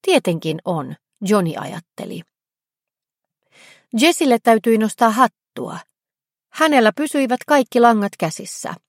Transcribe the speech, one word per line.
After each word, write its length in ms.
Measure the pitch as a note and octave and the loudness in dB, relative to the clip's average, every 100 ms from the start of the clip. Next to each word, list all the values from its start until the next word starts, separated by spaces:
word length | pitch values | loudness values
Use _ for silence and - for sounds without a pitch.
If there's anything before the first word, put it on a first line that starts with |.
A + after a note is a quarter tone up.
"Tietenkin 560 | - E4 F#3 E3 D#3+ D#3 | 2 0 0 -4 -6 -6
on", 320 | - E3 C3 D3+ _ _ | -6 -6 -8 -16 _ _
Johnny 320 | G3 G#3 E3+ G2+ | 0 0 0 -6
ajatteli. 640 | - E3 _ - - - - _ _ _ _ _ _ _ _ _ _ _ _ _ - _ _ A3+ | -10 -12 _ -16 -12 -12 -16 _ _ _ _ _ _ _ _ _ _ _ _ _ -20 _ _ 2
Jessille 380 | D#4 E4+ C#4+ A#3 | 2 2 0 2
täytyi 360 | - A3 A#3 A3+ | 2 2 2 0
nostaa 320 | G#3+ - A#3 | 0 0 0
hattua. 680 | A3 A#3+ _ _ - B2 - - _ _ _ _ _ _ | 2 0 _ _ -14 -12 -12 -18 _ _ _ _ _ _
Hänellä 400 | - D#4 C#4+ G#3+ A#3+ | -2 2 4 2 0
pysyivät 440 | D4+ D4 C4 B3 - | -4 -2 0 -2 2
kaikki 340 | D4 B3 A#3+ | 0 2 4
langat 320 | A#3 A3 G3+ - | 4 4 -2 -4
käsissä. 560 | D#3+ - G3 - - E3+ | -6 -6 -14 -12 -12 -14